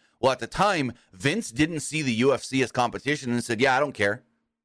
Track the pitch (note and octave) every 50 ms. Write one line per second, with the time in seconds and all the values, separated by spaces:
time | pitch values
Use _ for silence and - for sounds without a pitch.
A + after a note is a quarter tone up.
0 | _ _ _ - A2+ C3 B2+ - A#2 A2 - - F#3+ G#3 G3 E3 C3+ A#2+ - -
1 | _ _ - F#2 F2+ C#3 E3+ A3+ - - A2+ A#2+ D#3 E3 F3 D3 - - C#3+ D#3
2 | D3 C3 A2+ G#2+ B2 C#3 B2+ A2+ - - C3 C3+ B2+ A2 - B2+ A#2+ A2+ F#2+ G2
3 | - C3 D3+ D3+ C3+ A#2+ A#2+ A#2+ A#2 - A#2 G#2+ C3 C#3 B2+ C3 D3+ C#3 - -
4 | G#2 G2+ G#2 A#2+ _ _ _ _ _ _ _ _ _